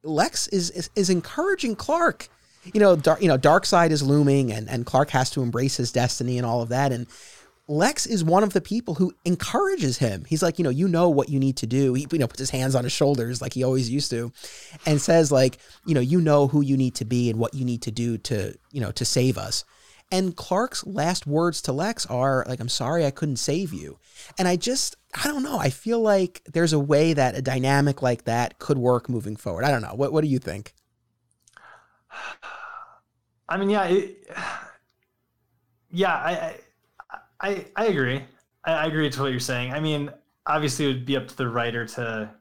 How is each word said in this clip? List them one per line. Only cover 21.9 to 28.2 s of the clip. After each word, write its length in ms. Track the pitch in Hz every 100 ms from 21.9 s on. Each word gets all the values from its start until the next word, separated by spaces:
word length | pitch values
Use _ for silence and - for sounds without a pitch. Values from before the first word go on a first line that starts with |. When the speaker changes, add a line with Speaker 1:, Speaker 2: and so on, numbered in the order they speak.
| 226 -
Speaker 1:
are, 360 | 123 135 131 -
like, 100 | 127
"I'm 120 | 127
sorry 340 | - 127 170
I 60 | 143
couldn't 260 | 139 156 123
save 380 | - 160 185
you." 240 | 92 73 69 _ - - -
And 100 | 180
I 80 | 180
just, 400 | 233 262 - - _ -
I 60 | 285
don't 140 | 294
know. 160 | 285 254
I 100 | 147
feel 320 | - 220 233
like 400 | 214 196 185 - -
there's 220 | 165 170
a 60 | 151
way 340 | 143 147 165
that 240 | 147 127 139
a 60 |
dynamic 580 | 131 131 131 139 143 135
like 240 | 127 120